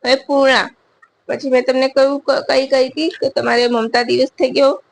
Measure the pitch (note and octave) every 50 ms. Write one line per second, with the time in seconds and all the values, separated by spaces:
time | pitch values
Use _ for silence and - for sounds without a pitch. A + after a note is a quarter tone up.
0 | _ A#3 B3+ C4+ - - C#4+ C#4 C4+ C4+ C4 A3+ - - - _ _ _ _ _
1 | _ _ _ _ _ - - A#3 - C#4 B3+ B3+ B3+ B3+ B3+ C4 C4 C4+ C4+ C#4
2 | C4+ C4+ C#4 C#4 - - C4+ - - - C4+ C4+ C4+ C4+ C#4 C4+ B3+ C4 B3+ -
3 | D#4 E4 F#4 - - C4+ - - A#3 A#3 A#3 A#3+ A#3+ A#3+ A#3+ A#3 A3 A3+ A3+ A#3+
4 | A#3+ A#3 B3 A#3+ C4 C4 _ - - C4 B3 B3+ C#4 C4+ D4 - - _